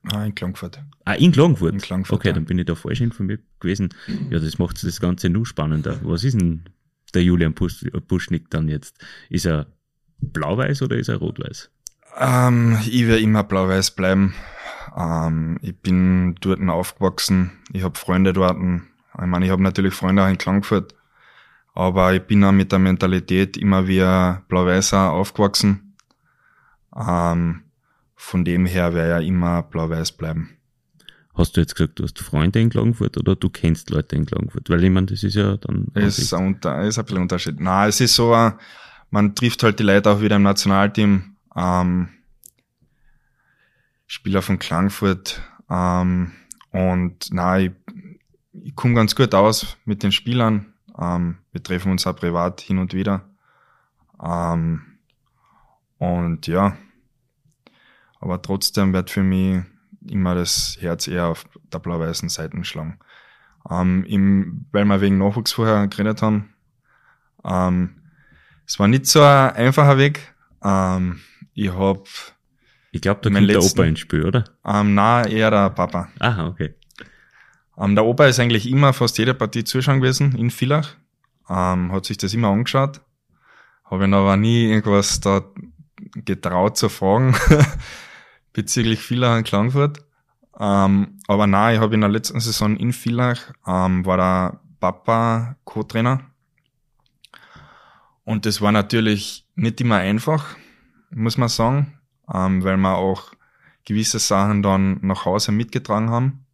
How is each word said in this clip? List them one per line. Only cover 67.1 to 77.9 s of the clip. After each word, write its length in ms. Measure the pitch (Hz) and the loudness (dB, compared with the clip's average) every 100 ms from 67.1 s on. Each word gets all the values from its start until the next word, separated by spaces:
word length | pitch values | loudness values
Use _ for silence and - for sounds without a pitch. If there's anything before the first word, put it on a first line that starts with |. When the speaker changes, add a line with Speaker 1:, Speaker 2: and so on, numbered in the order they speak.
| _ _ _ | _ _ _
Speaker 1:
ähm, 580 | - 92 92 90 90 - _ _ _ _ _ _ - | -4 -2 0 0 -2 -8 _ _ _ _ _ _ -14
es 120 | - | 0
war 100 | 101 | 2
nicht 180 | 131 135 | 2 4
so 140 | 156 | 6
ein 300 | 143 139 131 | 8 8 4
einfacher 480 | - 123 139 143 135 | 2 2 6 6 6
Weg. 360 | 143 147 - _ _ _ | 4 0 -12 _ _ _
Ähm, 580 | 101 95 92 92 90 85 - _ - | 0 0 0 0 -2 -6 -16 _ -18
ich 200 | - 101 | -6 -6
hab 340 | 90 98 98 - - - _ _ _ _ _ _ | 0 0 -2 -6 -20 -20 _ _ _ _ _ _
Speaker 2:
Ich 100 | - | -4
glaub, 180 | 95 104 | -2 0
da 80 | 107 | 0
Speaker 1:
meinen 120 | 101 | 4
Speaker 2:
kommt 80 | 98 | 4
der 60 | 104 | 6
Speaker 1:
letzten 200 | 92 - | 4 4
Speaker 2:
Opa 80 | 82 | 2
ins 100 | 80 | 0
Spiel, 240 | - 78 | -2 -2
oder? 200 | 80 120 113 _ | 0 0 -2 _
Speaker 1:
Ähm, 300 | - 104 104 | -2 0 2
nein, 340 | 101 107 120 110 | 4 4 2 2
eher 200 | 110 110 | 2 2
der 200 | 107 98 | 4 2
Papa. 380 | - 87 90 87 - | 0 -4 -4 -8 -4
Speaker 2:
Aha, 260 | 120 107 82 | -2 -2 -6
okay. 280 | - 76 - _ - - _ _ _ _ _ _ - | -6 -10 -10 _ -20 -20 _ _ _ _ _ _ -6
Speaker 1:
Ähm, 180 | 101 | 0